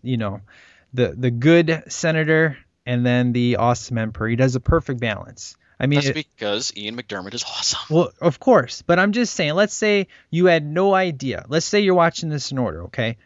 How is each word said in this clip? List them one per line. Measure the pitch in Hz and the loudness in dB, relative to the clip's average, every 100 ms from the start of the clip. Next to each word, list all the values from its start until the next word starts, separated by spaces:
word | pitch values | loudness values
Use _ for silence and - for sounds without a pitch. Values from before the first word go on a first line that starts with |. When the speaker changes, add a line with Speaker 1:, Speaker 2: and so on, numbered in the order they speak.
Speaker 1:
you | 127 123 | -6 -4
know, | 104 98 98 - - _ _ | -4 -6 -14 -20 -20 _ _
the, | 123 113 95 | -2 -2 -2
the | 127 | -4
good | 120 139 170 160 160 - | 0 4 6 4 -2 -6
senator | - 165 160 156 160 160 139 _ _ - | -4 -2 0 2 2 2 -2 _ _ -4
and | 123 123 | 0 2
then | 123 123 | 2 2
the | 120 120 117 | 2 0 2
awesome | 117 120 - 117 | 0 0 -4 -6
Emperor. | 110 110 110 | -4 -4 -2
He | 117 | 0
does | 131 127 | 0 0
a | |
perfect | - 165 - 127 | 0 0 0 -4
balance. | 113 98 - - - - _ - | -4 -4 -10 -18 -20 -20 _ -6
I | 131 | 0
mean, | 143 | 2
Speaker 2:
That's | 139 | 0
Speaker 1:
it | 143 | -2
Speaker 2:
because | 147 - 104 104 131 - | -8 -8 -4 -4 -6 -10
Ian | 104 117 | -10 -12
McDiarmid | 113 101 95 117 | -10 -10 -10 -10
is | |
awesome. | - - - - - 156 | -10 -6 -4 -4 0 0
Speaker 1:
Well, | - - | 0 0
of | 165 - | -2 0
course. | - 220 127 - | 4 4 2 -4
But | - 170 | 0 2
I'm | 196 | 2
just | 214 247 - | 0 -2 -2
saying, | 156 | -2
let's | 160 208 - | 2 0 0
say | 214 202 185 - _ | 0 0 -2 -10 _
you | 160 180 | 2 4
had | 165 147 | 4 2
no | 160 196 190 | 0 2 2
idea. | 185 143 135 92 - | 0 -2 -4 -6 -2
Let's | 151 - | -2 0
say | 208 | 2
you're | 202 | 4
watching | 180 170 - 160 | 4 4 0 -6
this | 151 - | -6 -4
in | 135 | -4
order, | 117 80 85 | -4 -4 -8
okay? | - 113 117 | -4 -4 -4